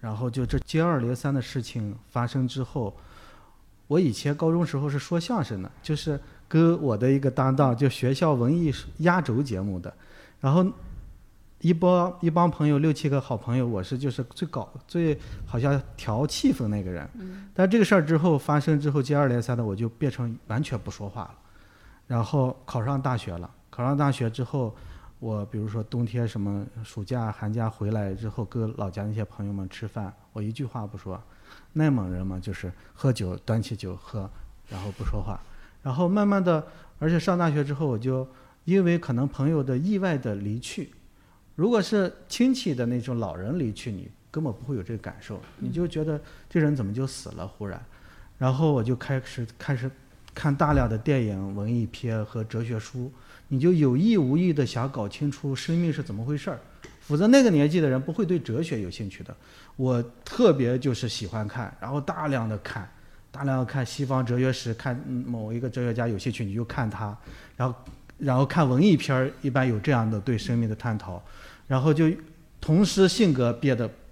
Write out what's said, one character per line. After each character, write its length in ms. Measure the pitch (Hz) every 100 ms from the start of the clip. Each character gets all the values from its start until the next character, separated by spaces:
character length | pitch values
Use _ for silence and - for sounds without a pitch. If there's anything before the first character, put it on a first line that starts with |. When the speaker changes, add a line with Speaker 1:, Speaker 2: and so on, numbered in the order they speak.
Speaker 1:
然 160 | 117 107
后 120 | 123
就 160 | 123
这 140 | 123 139
接 220 | - 160
二 160 | 170 156
连 160 | 117
三 180 | 123 143
的 80 | 139
事 220 | 117 135
情 320 | 117 123 104 101 -
发 160 | - 120
生 220 | 139 127
之 160 | 135
后， 280 | 123 147 107 - - - - - - - - - _
我 140 | 151
以 100 | 170
前 240 | 107 143
高 160 | 147 165
中 160 | 170 165
时 100 | 139
候 140 | 143
是 80 | 139
说 220 | - 170
相 240 | 165 240
声 180 | 139 101
的， 80 | 92 -
就 140 | -
是 240 | 151 - 143 - - -
跟 320 | 160 165 170
我 140 | 151 104
的 120 | 127
一 120 | 139
个 100 | 135
搭 220 | 127 131
档， 240 | 131 139 120
就 120 | 139
学 240 | - 123
校 200 | 135 170
文 200 | 135 120
艺 220 | 165 165 131 - -
压 220 | 160 180
轴 200 | 147 117
节 200 | 139 95
目 180 | 101 92
的。 160 | 85 - - - - _
然 120 | 135
后 140 | 156 185 - - - - - - - - -
一 120 | 160
帮， 400 | 170 180 180 175 180
一 80 | 170
帮 220 | 165 175
朋 160 | - 151
友， 140 | 143
六 120 | 160
七 160 | 151 147
个 120 | 139
好 160 | 131 117
朋 200 | - 123
友， 80 |
我 160 | 120 107
是 160 | 92 127
就 140 | 139
是 140 | 117 127
最 140 | - 170
搞， 200 | - 104 127 -
最 280 | 175 165 147 - - -
好 100 | 123
像 240 | 139 143 - -
调 300 | - 110 147
气 260 | - 269
氛 140 | - 113
那 160 | 104
个 80 | 92
人。 180 | 87 71
Speaker 2:
嗯。 340 | - 185 185 -
Speaker 1:
但 160 | - 190
这 80 | 226
个 60 |
事 100 | 202
儿 100 | 196
之 140 | 151 160
后， 180 | 175 147
发 220 | - 147
生 220 | 139 151
之 100 | 147
后， 100 | 143
接 160 | 131 143
二 120 | 143
连 120 | 120
三 160 | 113 120
的， 80 |
我 120 | 113 98
就 120 | 117
变 220 | - 143
成 260 | - 120 113 -
完 120 | 110
全 160 | 113 117
不 140 | 101
说 180 | - 101
话 140 | 117
了。 120 | 98 - - - - - - - _
然 160 | 120
后 360 | 113 151 127 -
考 200 | - 127
上 160 | 110 139
大 160 | 135 123
学 160 | - 85
了， 100 | 87 - _
考 140 | -
上 120 | 123 143
大 140 | 143
学 180 | 131 117
之 140 | 113
后， 320 | 123 143 117 107 - - - -
我 260 | 117 107 101
比 100 | 110
如 120 | 107
说 120 | 110
冬 200 | 107 123
天 220 | 117 117 117
什 120 | 107
么 280 | 101 101 113 -
暑 220 | 110 -
假、 260 | 98 123 113
寒 200 | 104 107
假 200 | 107 113
回 220 | - 101
来 200 | 110 101
之 160 | 95 110
后， 160 | 101
跟 300 | 104 120 110 113
老 140 | 104
家 140 | 92
那 100 | 104
些 100 | 110
朋 220 | 104 - 101
友 60 |
们 160 | 98 92
吃 180 | - 107
饭， 260 | 117 98 - _
我 100 | -
一 80 | 107
句 140 | 113
话 200 | 131 123
不 140 | 104 101
说。 240 | - 92 - - - - -
内 140 | - 156
蒙 240 | 135 92
人 140 | 90 92
嘛， 120 | 92
就 140 | 92
是 180 | 92 92 87 -
喝 200 | - 135
酒、 240 | 123 92 92
端 240 | - 110
起 120 | 107
酒 220 | 104 98 92
喝， 320 | - - 95 - - - -
然 100 | 98
后 80 | 101
不 120 | 92
说 180 | 104 107
话。 180 | 92 92 - - - -
然 140 | 139
后 140 | 131 175
慢 180 | 202 202
慢 160 | 202
的， 240 | 180 160 147 - - -
而 100 | 156
且 100 | 165
上 200 | 160 180
大 120 | 170
学 140 | 147
之 80 | 143
后， 140 | 139 156
我 100 | 117
就 300 | 123 131 131 - - _
因 200 | - 190
为 140 | 180 170
可 160 | 170
能 120 | 120 139
朋 220 | - 135
友 140 | 160
的 160 | 131 127
意 200 | 170 208
外 200 | 185 147
的 160 | 123
离 240 | 101 101 110
去， 320 | - - 165 - - _ _ _ _
如 160 | - 180
果 100 | 240
是 320 | 180 214 185 - -
亲 240 | - 254
戚 220 | 262 -
的 100 | 131 120
那 140 | 123
种 180 | 120 120
老 160 | 104 82
人 220 | 95 175
离 140 | 127
去， 180 | 104 -
你 200 | 101 - - _
根 140 | -
本 80 | 151
不 80 | 104
会 120 | 120 131
有 60 |
这 100 | 92
个 60 | 113
感 180 | - -
受， 180 | - 98
Speaker 2:
嗯。 320 | - - 127
Speaker 1:
你 20 |
就 180 | 123 175
觉 160 | 156
得 160 | 156 151 - - -
这 100 | 175
人 160 | 151 147
怎 80 |
么 80 | 101
就 140 | 110 135
死 240 | - -
了， 160 | 78 87
忽 200 | - 104
然。 160 | 85 - - - - - -
然 140 | 131
后 200 | 131 160
我 100 | 139
就 120 | 110
开 260 | 123 - 135
始， 260 | - - 117 -
开 160 | -
始 160 | 135 131 - - - -
看 200 | - 151
大 200 | 139 151
量 140 | 143 120
的 100 | 110
电 260 | 113 135
影、 320 | 110 98 98 101
文 160 | 104
艺 140 | 120 113
片 360 | - 123 110
和 200 | 104 117
哲 180 | 110 113
学 160 | 117 113
书， 320 | - 127 123 - - - -
你 100 | 135
就 140 | 156
有 240 | 175 143 123
意 200 | 202 220
无 200 | 131 147
意 160 | 180
的 120 | 147
想 260 | 127 - 127
搞 180 | 135 101
清 220 | - 147
楚 260 | 139 143 131
生 200 | - 170
命 140 | 170
是 100 | 143
怎 120 | 127
么 100 | 101
回 120 | 117 147
事 140 | -
儿， 100 | 131 - - - -
否 160 | - 147
则 100 | 208
那 160 | 269
个 80 | 247
年 180 | 160 147
纪 120 | 175
的 80 | 151
人 120 | 131
不 120 | 135
会 120 | 165
对 140 | 190 175
哲 240 | - 117
学 200 | 165 117
有 80 | 92
兴 180 | - 104
趣 140 | -
的。 100 | - - - - - -
我 260 | 127 123 120 -
特 300 | - - 240
别 260 | 143 120 127
就 140 | 139
是 160 | 120 117
喜 180 | - 98
欢 220 | 107 104
看， 260 | 127 107 -
然 100 | 139
后 80 | 143
大 280 | 139 - 156
量 180 | 135 113
的 100 | 107
看， 280 | - - 90 - - - -
大 140 | 131
量 140 | 139 131
地 60 |
看 200 | 123 139
西 200 | 123 -
方 200 | 135 131
哲 140 | 123 123
学 140 | 131
史， 220 | 127 120
看， 280 | 113 139 123 143
嗯， 180 | 123 127
某 240 | 117 107
一 80 | 117
个 100 | 127
哲 120 | 131
学 120 | 120
家 120 | 113 120
有 120 | 101
兴 120 | 127
趣， 140 | 113
你 100 | 104
就 80 | 104
看 260 | 113 - 117
他， 280 | 101 107 104 - - - -
然 100 | 123
后， 80 | 120 - - - -
然 180 | 143 127
后 80 |
看 240 | 139 - 147
文 140 | 127
艺 160 | 196 156
片 180 | - 131
儿， 160 | 131 -
一 80 | 143
般 180 | 127 131
有 140 | 110
这 100 | 104
样 180 | 135 110
的 120 | 107
对 160 | 95 117
生 220 | - 117
命 100 | 113
的 60 |
探 220 | 107 120 107
讨， 240 | - 87 - - - - -
然 140 | 139
后 120 | 143
就 180 | 151 160 175 - - - -
同 240 | - 160
时 240 | 202 - 190
性 240 | - 208
格 180 | 131 120
变 240 | 117 143
得 160 | 120 117 - -